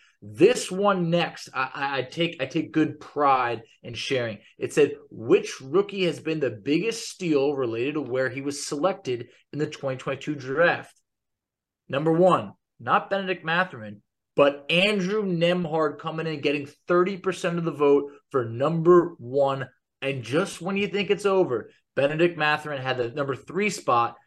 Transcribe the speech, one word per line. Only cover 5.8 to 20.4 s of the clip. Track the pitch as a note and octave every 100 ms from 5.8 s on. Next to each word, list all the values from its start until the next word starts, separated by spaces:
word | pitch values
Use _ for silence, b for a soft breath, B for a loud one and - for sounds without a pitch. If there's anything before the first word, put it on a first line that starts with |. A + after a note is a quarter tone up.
| G3+ G3 F3
has | C#3
been | D#3 D#3
the | C3
biggest | G#2+ C3+ D#3+ A3 A3 -
steal | - F3+ C#3+ C#3
related | C#3 B2 A2+ C3+
to | D3+
where | B2 B2+ C3
he | C3
was | C#3 C#3 -
selected | D3 F3+ F#3+ - A#2+ A#2+ b _
in | C#3
the | -
twenty | - C3+ C3
twenty-two | - C3+ - D3
draft?" | B2+ C3+ F3 B2 - _ _ _ _ _ _ _ _ _ -
Number | C3+ D#3+
one, | E3 F#3 D3 G2+ - _ _
not | A#2+ F#3 -
Bennedict | G3 F#3+ F3+ D#3+
Mathurin, | E3+ F3+ B2 G#2+ G#2 _ _ _ -
but | C#3+ C#3+ -
Andrew | E3+ G3+ G#3 F3+ G#3+
Nembhard | G3 E3+ E3+ F3+ E3 D#3+ D3+ D3
coming | D#3+ D#3+ D#3+
in, | D3
getting | C#3+ D3 C#3 - -
thirty | F3 F3+ F#3+
percent | F#3+ F3 F3+ E3+
of |
the | E3
vote | C#3 D3 C#3+ C#3+ B _
for | C#3 A2+
number | A#2 C#3+ E3 D#3+ F3 D#3+ -
one. | A#2+ C3+ C3+ C3+ B2 _ _ _
And | C3+ C3+
just | A2 D3